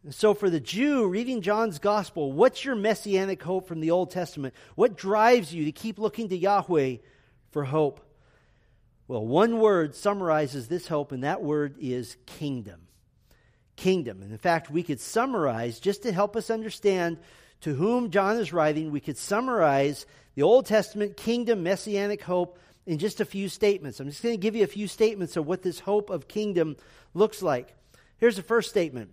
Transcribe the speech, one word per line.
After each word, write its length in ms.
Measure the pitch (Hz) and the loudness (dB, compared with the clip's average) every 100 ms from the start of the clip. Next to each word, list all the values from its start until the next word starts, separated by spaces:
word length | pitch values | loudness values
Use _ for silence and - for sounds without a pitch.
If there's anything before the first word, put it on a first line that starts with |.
And 120 | 151 131 | -16 2
so 180 | 214 | 2
for 160 | 202 202 | 4 0
the 120 | 165 | 0
Jew 460 | 113 185 294 285 208 | -4 -2 2 2 2
reading 340 | 190 247 247 | 0 -2 -4
John's 360 | 180 208 226 151 | 0 0 0 0
gospel, 540 | 202 208 190 - 139 | 0 0 -2 -4 -4
what's 320 | 139 254 - | 4 4 4
your 120 | 277 233 | -4 -2
messianic 680 | 208 202 208 190 196 180 | 0 0 0 0 0 -4
hope 240 | 160 185 185 | -4 -6 -4
from 140 | 165 | -4
the 100 | 160 | 2
Old 200 | 175 180 | 2 0
Testament? 420 | 180 170 - 135 - - - | -4 -6 -8 -10 -10 -18 2
What 200 | 226 190 | 2 2
drives 580 | 190 214 226 247 160 | -2 4 6 6 2
you 120 | 170 151 | -4 -6
to 80 | |
keep 260 | - 226 202 | -4 -10 -4
looking 300 | 214 208 220 | -4 -4 -6
to 80 | 185 | 0
Yahweh 600 | 185 202 - 165 135 120 _ _ _ _ _ | 2 2 2 2 2 -2 _ _ _ _ _
for 140 | 151 135 | -6 -2
hope? 340 | 156 147 - _ _ _ _ _ _ _ _ _ _ - | 0 0 -2 _ _ _ _ _ _ _ _ _ _ -8
Well, 160 | 123 113 | -6 0
one 340 | 147 226 233 | 4 4 4
word 360 | 220 190 151 - | 4 4 0 -2
summarizes 720 | 208 202 180 156 147 139 117 | -2 0 0 2 0 -6 -6
this 200 | 175 - | -6 -2
hope, 240 | 156 143 | -4 -4
and 140 | 131 135 | -6 -4
that 180 | 185 | -4
word 320 | 156 151 147 139 | -2 -2 -2 -6
is 340 | 127 123 117 - - | -6 -6 -6 -14 -20
kingdom. 600 | - 147 127 104 82 82 _ _ _ _ _ _ _ _ - | -10 -6 -6 -10 -18 _ _ _ _ _ _ _ _ _ -2
Kingdom. 460 | 185 190 117 95 | 2 2 0 -10
And 100 | 98 | -14
in 60 | 110 | -4
fact, 340 | 180 165 - | 0 0 0
we 120 | 151 | -4
could 180 | 165 135 | -2 -6
summarize, 760 | - 226 262 233 147 113 120 113 | -2 -2 0 0 0 0 -4 -4
just 240 | 185 202 | -4 -2
to 100 | 247 | -4
help 220 | 180 208 226 | 0 0 -2
us 140 | - | -4
understand 680 | 226 220 - 202 190 170 165 - - - _ | -4 -4 -2 0 2 0 -4 -12 -20 -20 _
to 120 | 160 | -6
whom 360 | 135 190 247 240 | 0 2 2 2
John 280 | 180 196 226 | 0 2 0
is 160 | 175 | 0
writing, 380 | 170 156 151 156 | 2 2 2 -2
we 100 | 147 | -4
could 160 | - 139 | -6 -8
summarize 880 | - 202 262 233 160 139 143 139 - - _ - | -2 -2 0 4 4 4 2 -2 -12 -20 _ 2
the 80 | |
Old 220 | 156 247 - | 6 6 6
Testament 520 | 214 - 208 208 202 | 2 2 -4 -6 -4
kingdom 440 | - 240 233 220 | -2 0 2 0
messianic 600 | 170 190 214 202 202 202 | 0 -2 -2 -2 -2 -4
hope 360 | - 180 175 - _ _ - | -2 -2 -2 -8 _ _ -6
in 140 | 156 | -4
just 200 | 202 - | -2 -4
a 60 | 208 | -6
few 240 | 196 196 | -4 -8
statements. 500 | - 208 202 147 - | 0 2 2 -4 -10
I'm 100 | 139 | -12
just 140 | 143 | -4
gonna 140 | 233 226 | -4 0
give 180 | 202 220 | -2 2
you 80 | |
a 40 | 196 | 0
few 200 | 202 208 | 0 -8
statements 480 | - 226 208 170 170 | 2 2 2 -4 -4
of 100 | 151 | -2
what 160 | 185 | -2
this 200 | 185 - | -4 -6
hope 280 | - 208 202 | -2 -2 0
of 200 | 180 - | -8 -6
kingdom 480 | 214 214 175 156 139 - - _ | -4 0 0 0 -2 -16 -20 _
looks 280 | 170 214 - | 0 0 0
like. 340 | 185 127 123 _ _ _ _ _ | -2 -2 -4 _ _ _ _ _
Here's 200 | 233 196 | 2 2
the 60 | |
first 260 | 170 226 - | 0 0 2
statement. 420 | 208 165 127 101 | 0 -2 -4 -12